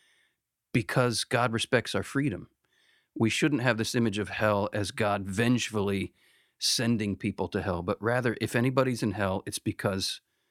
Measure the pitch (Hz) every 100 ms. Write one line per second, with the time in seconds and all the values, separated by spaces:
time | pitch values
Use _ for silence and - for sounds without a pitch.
0 | _ _ _ _ _ _ _ 127 - 139
1 | 123 107 - 120 120 127 - 123 - 98
2 | - 139 143 82 - _ _ _ _ _
3 | _ - 113 - 156 139 127 110 110 123
4 | 113 101 98 - 107 101 101 107 101 -
5 | 104 101 95 95 120 120 - 110 101 98
6 | - _ _ _ _ - - - 117 113
7 | 104 95 104 95 92 98 95 85 90 -
8 | 107 123 120 - 110 123 127 131 131 120
9 | 110 101 95 95 - - 110 - 104 95
10 | - - _ _ _